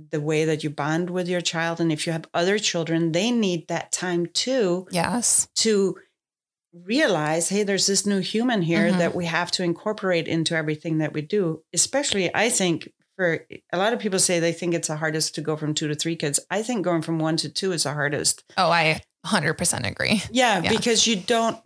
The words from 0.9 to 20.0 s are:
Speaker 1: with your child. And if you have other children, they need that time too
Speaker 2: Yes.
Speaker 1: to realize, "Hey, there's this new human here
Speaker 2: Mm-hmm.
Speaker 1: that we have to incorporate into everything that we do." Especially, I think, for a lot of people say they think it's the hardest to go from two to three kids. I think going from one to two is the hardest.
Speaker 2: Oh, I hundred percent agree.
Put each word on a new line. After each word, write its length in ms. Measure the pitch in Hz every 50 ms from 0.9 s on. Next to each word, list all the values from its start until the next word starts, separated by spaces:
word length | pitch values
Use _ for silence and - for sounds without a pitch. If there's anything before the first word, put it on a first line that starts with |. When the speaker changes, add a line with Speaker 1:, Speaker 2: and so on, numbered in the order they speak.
| 156 165 180 175
Speaker 1:
with 200 | 175 180 180 175
your 120 | 185 175
child. 400 | 170 - - 165 165 170 170 -
And 120 | 170 165 156
if 120 | 147 -
you 60 | 175 160
have 140 | 165 - - -
other 240 | 170 170 185 202 214
children, 540 | 202 - - 175 165 160 165 165 170 165 156
they 180 | 170 202 233
need 380 | 247 233 214 185 180 170 - -
that 240 | 170 165 - - -
time 340 | - 175 180 175 170 175
too 640 | 165 - - - 247 262 262 214 180 175 180 190 -
Speaker 2:
Yes. 580 | 190 170 170 - 180 180 - - - - - - _
Speaker 1:
to 400 | - - 226 214 202 196 185 170 - - _ _ _ _ _ _ _ _ _ _ _ _ _ -
realize, 760 | 175 175 185 226 285 320 262 190 156 151 151 160 170 165 -
"Hey, 140 | 190 202 208
there's 240 | 196 202 180 -
this 180 | - 196 185 -
new 120 | 202 202 196
human 440 | 175 - - 214 240 254 240 202 170
here 260 | 160 170 - - 175
Speaker 2:
Mm-hmm. 100 | 185 180
Speaker 1:
that 160 | 170 165 -
we 100 | - 175
have 240 | 170 165 160 175 170 -
to 100 | - 185
incorporate 680 | 170 170 - - 214 214 - - 190 180 165 160 -
into 260 | - 165 160 156 170
everything 420 | 160 156 151 151 151 - 170 160 156
that 140 | 156 147 -
we 100 | 151 151
do." 400 | 151 - 208 190 165 160 156 - _ -
Especially, 580 | 175 - - - 277 294 - - 202 180 156 -
I 160 | 165 202 240
think, 420 | 233 - 190 180 165 147 - - - _ _ _ _
for 300 | - 185 170 160 - - - - - - _ -
a 60 | 175
lot 140 | 190 220 240
of 60 | 208
people 200 | 202 214 185 185
say 220 | 165 - 180 170
they 120 | 165 170 165
think 220 | 165 185 175 170
it's 140 | 170 160 -
the 80 | 156
hardest 380 | 151 160 156 151 160 151 - -
to 40 | -
go 160 | 147 151 156
from 180 | 147 156 147 151
two 140 | 151 160 147
to 60 | 151
three 220 | 147 - 165 165
kids. 220 | 160 - 143 143 - - -
I 120 | 175 202 220
think 220 | 220 247 214 165
going 180 | 180 170 165 156
from 160 | 165 165 160
one 180 | 156 160 160 160
to 100 | - 143
two 240 | - - - 190 185
is 120 | 151 -
the 100 | 139 143
hardest. 500 | 147 139 143 147 123 78 - - - - - -
Speaker 2:
Oh, 120 | - 185 -
I 300 | 170 170 160 160 151 - - _ _ _ -
hundred 300 | 165 220 190 147 156 156
percent 320 | - 180 170 - - -
agree. 360 | - - -